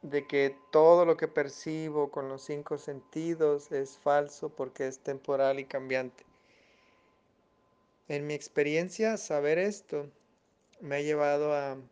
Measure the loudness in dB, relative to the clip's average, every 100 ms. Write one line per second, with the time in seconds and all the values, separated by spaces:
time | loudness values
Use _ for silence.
0 | -2 -4 0 2 2 0 0 6 8 8
1 | 6 2 0 -2 -4 -6 -8 -8 -4 -2
2 | -2 -4 -8 -10 -10 -10 -6 -8 -8 -14
3 | -10 -8 -6 0 2 0 -2 -6 -6 -4
4 | 2 2 0 -6 -12 -8 -10 -6 -6 -6
5 | -8 -8 -4 0 2 0 -4 -8 -4 -4
6 | -4 -12 -20 _ _ _ _ _ _ _
7 | _ _ _ _ _ _ _ _ _ _
8 | _ -6 -4 -8 -6 0 2 2 -2 -2
9 | -2 -2 -4 -2 0 2 0 -4 _ -8
10 | -8 _ _ _ _ _ _ _ -6 -4
11 | 0 2 2 2 2 0 -2 -8 -14